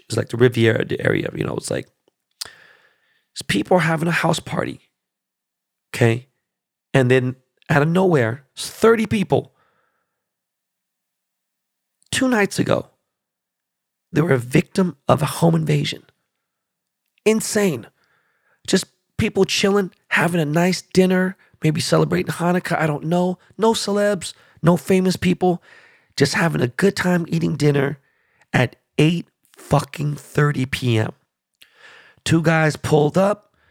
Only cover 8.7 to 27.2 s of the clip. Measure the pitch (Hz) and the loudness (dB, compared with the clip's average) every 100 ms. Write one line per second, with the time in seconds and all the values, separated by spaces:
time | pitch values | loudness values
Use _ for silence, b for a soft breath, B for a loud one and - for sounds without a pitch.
8.7 | - 226 226 214 220 185 135 - _ _ | 0 2 2 0 -2 0 0 -2 _ _
9.7 | _ _ _ _ _ _ _ _ _ _ | _ _ _ _ _ _ _ _ _ _
10.7 | _ _ _ _ _ _ _ _ _ _ | _ _ _ _ _ _ _ _ _ _
11.7 | _ _ _ _ - 262 233 196 - - | _ _ _ _ -2 0 2 0 -2 -2
12.7 | - - _ _ _ _ _ _ _ _ | -2 -4 _ _ _ _ _ _ _ _
13.7 | _ _ _ _ 143 170 123 120 156 - | _ _ _ _ -2 2 0 2 0 0
14.7 | - 185 - - 127 143 - 165 165 156 | 0 -2 -2 -2 0 0 0 2 2 0
15.7 | 147 147 - - _ _ _ _ _ _ | -2 -2 -8 -16 _ _ _ _ _ _
16.7 | _ _ _ _ _ - 220 - 208 196 | _ _ _ _ _ 0 0 0 0 0
17.7 | 127 101 _ _ _ _ _ _ _ - | -2 -8 _ _ _ _ _ _ _ -2
18.7 | 190 - _ _ - 220 196 185 - 202 | -2 -2 _ _ -4 -2 0 -2 0 0
19.7 | 202 180 - _ 170 165 175 147 156 180 | 0 -2 -8 _ -2 0 0 -2 0 0
20.7 | 180 - 185 185 185 185 - b b 156 | -2 -2 0 2 2 0 -4 b b -2
21.7 | 151 - 160 156 175 170 - 170 180 - | -2 0 0 2 -2 -4 -4 -2 -2 -2
22.7 | 170 156 147 156 175 180 185 b - 220 | -2 -2 -4 -2 -2 -2 -4 b -2 0
23.7 | 220 - 202 208 196 - b b b 160 | 0 -2 0 0 -2 -6 b b b 0
24.7 | 175 - 190 185 170 180 175 185 175 b | 2 2 2 2 0 0 0 0 -2 b
25.7 | b b b b - 139 - 170 151 123 | b b b b -2 0 0 -2 0 -4
26.7 | - 196 - 180 180 | 0 -2 0 0 -2